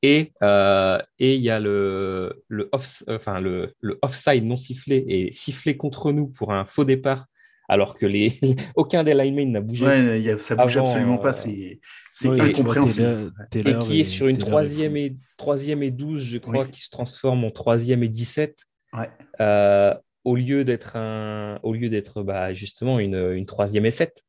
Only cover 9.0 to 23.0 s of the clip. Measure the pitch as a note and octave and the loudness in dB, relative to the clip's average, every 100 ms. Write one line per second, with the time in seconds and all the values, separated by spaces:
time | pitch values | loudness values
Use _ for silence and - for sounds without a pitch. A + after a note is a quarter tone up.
9 | D#3 C#3+ C3+ C#3 C#3 A2 G#2 A#2+ C3 C3+ | 4 4 2 0 0 -2 -4 0 4 4
10 | B2 A2 A2 G#2+ - A2+ B2 B2+ C3 B2 | 4 2 0 -2 -2 2 4 4 2 2
11 | A#2+ B2 C#3 C3 A2+ G2+ F#2 - _ - | 0 0 0 -2 -6 -8 -10 -16 _ -20
12 | - - C3 C3 D3 C#3+ A#2+ A#2+ C#3 G#2+ | -14 -2 0 4 4 4 2 4 2 2
13 | A#2 A#2 G#2 E2+ G#2 A#2+ G#2+ A#2 A#2 G#2 | 0 0 -6 -12 -8 -2 0 0 0 0
14 | D#3 - C3+ C3 - D3+ D3+ D3 D#3 D3 | 0 0 0 0 2 2 0 -2 -4 -2
15 | C#3+ C3 _ _ - C#3+ C#3+ D3 C#3 B2 | -6 -8 _ _ -4 -2 -2 -2 -2 -4
16 | D3 D#3 B2+ A#2 - A#2+ C3 - - - | -6 -6 -6 -8 -4 -2 -2 -8 -16 -10
17 | B2 - C3+ B2+ A2+ - - A#2 A#2+ B2 | -10 -4 -2 0 -2 -4 0 2 2 0
18 | A#2 A2 A#2+ - D3+ D3+ _ _ _ A#2 | 0 -2 -6 -4 -4 -6 _ _ _ -12
19 | A#2 - - - G#2+ G#2 G2+ G2+ G2+ - | -12 -12 -20 -2 2 4 4 6 4 2
20 | _ _ B2+ B2 B2 C#3 C3 A#2 - A2+ | _ _ 0 0 2 0 2 0 -4 -8
21 | A2 A2 G#2+ G#2+ G#2 G#2 - A2+ A#2 G#2+ | -6 -6 -6 -6 -8 -6 -6 -4 -2 -2
22 | G2+ - F#2+ G2 F#2 F#2 G2 - B2 C3 | -4 -8 -6 -4 -4 -6 -10 -6 -2 0